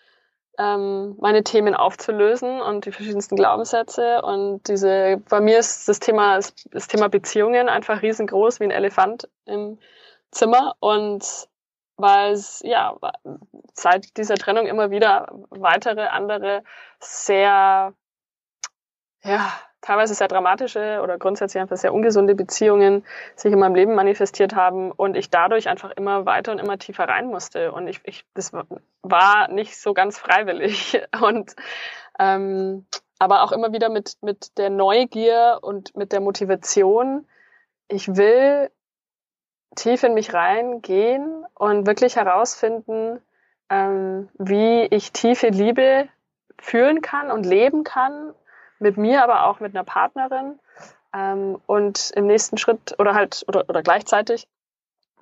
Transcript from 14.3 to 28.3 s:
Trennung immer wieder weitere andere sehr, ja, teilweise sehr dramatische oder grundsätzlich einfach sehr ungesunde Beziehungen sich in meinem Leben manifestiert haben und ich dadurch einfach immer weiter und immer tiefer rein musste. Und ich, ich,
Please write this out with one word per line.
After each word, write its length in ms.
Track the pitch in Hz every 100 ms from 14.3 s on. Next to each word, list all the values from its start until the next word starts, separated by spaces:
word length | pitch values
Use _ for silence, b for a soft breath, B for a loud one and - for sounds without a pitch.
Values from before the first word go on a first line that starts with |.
| 202
Trennung 300 | - 220 214
immer 240 | 220 202
wieder 380 | 202 220 202 - 202 -
weitere 520 | 196 185 196 233 214 214
andere 560 | - 202 208 196 202 B B B B
sehr, 960 | - - - 196 202 196 190 190 190 - _ _ _ _ _ _ - _ _ _ _ _
ja, 300 | 196 202 196 B B _
teilweise 320 | - 208 220
sehr 140 | 202 190
dramatische 720 | 190 185 202 254 214 214 208
oder 140 | 185 180
grundsätzlich 420 | 196 202 196 190
einfach 160 | 190 185
sehr 160 | -
ungesunde 400 | 208 226 208 202
Beziehungen 680 | 196 190 - 214 202 196 202 B B B -
sich 160 | 208
in 60 | 196
meinem 160 | 190
Leben 200 | 185 202
manifestiert 600 | 208 196 202 196 - 196
haben 380 | 214 180 185 185
und 240 | - 196 -
ich 140 | -
dadurch 380 | 175 185 220 -
einfach 220 | 180 196
immer 340 | 196 196 196 190
weiter 260 | 208 220
und 60 | 202
immer 200 | 202 196
tiefer 300 | - 202 -
rein 200 | - 247
musste. 440 | 190 - 165 165
Und 140 | 170 180
ich, 120 | 190
ich, 200 | - - _